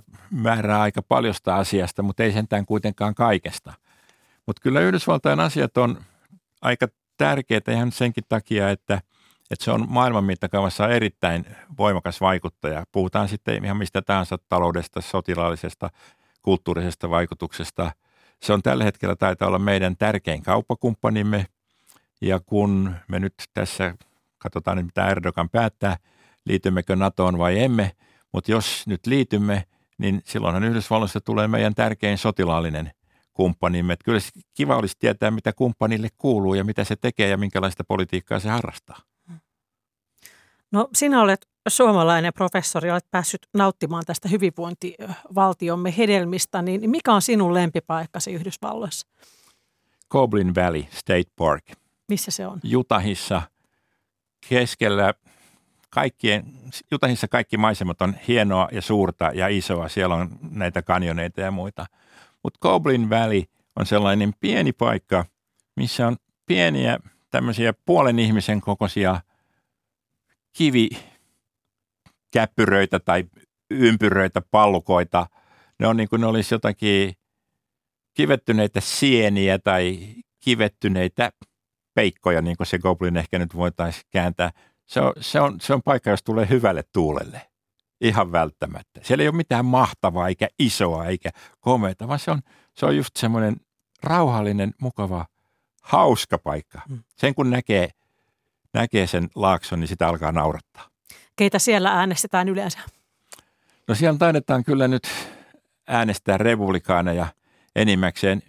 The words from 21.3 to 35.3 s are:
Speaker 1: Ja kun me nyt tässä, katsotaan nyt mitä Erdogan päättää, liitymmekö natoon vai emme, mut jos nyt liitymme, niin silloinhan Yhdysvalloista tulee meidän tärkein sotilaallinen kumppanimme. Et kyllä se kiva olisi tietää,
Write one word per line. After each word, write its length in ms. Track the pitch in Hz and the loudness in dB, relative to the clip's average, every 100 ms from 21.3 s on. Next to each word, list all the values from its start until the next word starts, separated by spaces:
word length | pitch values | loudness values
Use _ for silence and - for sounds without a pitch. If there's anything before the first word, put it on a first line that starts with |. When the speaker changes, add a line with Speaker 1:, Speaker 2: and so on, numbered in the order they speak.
| 104 95 _ _ _ _ _ _ _ | -2 -4 _ _ _ _ _ _ _
Speaker 1:
Ja 180 | 98 92 | -2 -2
kun 560 | - 104 101 98 95 87 - | 0 0 2 2 -2 -6 -8
me 120 | 92 | -6
nyt 140 | 95 - - | -6 -8 -10
tässä, 420 | - 98 - 92 90 _ _ _ _ | -6 -6 -4 -6 -6 _ _ _ _
katsotaan 400 | - 87 90 92 | -10 -6 -4 -4
nyt 80 | 87 | -4
mitä 220 | - 95 | -2 0
Erdogan 420 | 95 87 - 85 | 0 -2 -4 -2
päättää, 480 | 117 113 - 101 82 _ _ _ _ - | 0 -2 -2 -4 -4 _ _ _ _ -4
liitymmekö 500 | 95 95 92 87 95 | -2 0 -2 0 0
natoon 420 | 95 - 92 87 | 0 0 0 2
vai 220 | 87 95 | 0 2
emme, 320 | 131 113 95 - _ _ _ | 2 0 -2 -6 _ _ _
mut 160 | 98 - | -6 0
jos 400 | 110 - - - | 0 0 -6 -6
nyt 180 | 92 117 | -6 0
liitymme, 580 | 135 123 104 104 101 - _ _ - | 0 2 0 0 -2 -4 _ _ -6
niin 240 | 98 98 - | -2 -2 -4
silloinhan 380 | 107 98 90 | -4 -2 0
Yhdysvalloista 580 | 110 117 104 110 101 104 | 0 -2 0 0 0 -2
tulee 260 | - 107 107 | -2 0 0
meidän 280 | 110 107 107 | 2 0 2
tärkein 420 | 110 107 104 98 | 0 0 -2 0
sotilaallinen 760 | 110 101 85 82 82 76 80 - _ _ _ | 0 0 0 0 -2 -4 -8 -14 _ _ _
kumppanimme. 600 | - 92 85 87 87 90 | 0 0 0 -2 0 -2
Et 100 | 87 - | -2 0
kyllä 140 | 110 | -2
se 100 | - - _ | -2 -12 _
kiva 220 | - 143 127 | -4 0 0
olisi 200 | 101 - | -2 -2
tietää, 320 | 117 104 107 | -2 0 -2